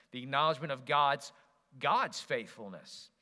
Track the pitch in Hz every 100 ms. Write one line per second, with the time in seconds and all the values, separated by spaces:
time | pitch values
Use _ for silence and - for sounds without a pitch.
0 | _ 127 127 143 156 151 156 135 131 147
1 | 143 139 - - _ _ _ 131 143 226
2 | 254 - - 131 107 - 101 85 - -
3 | - _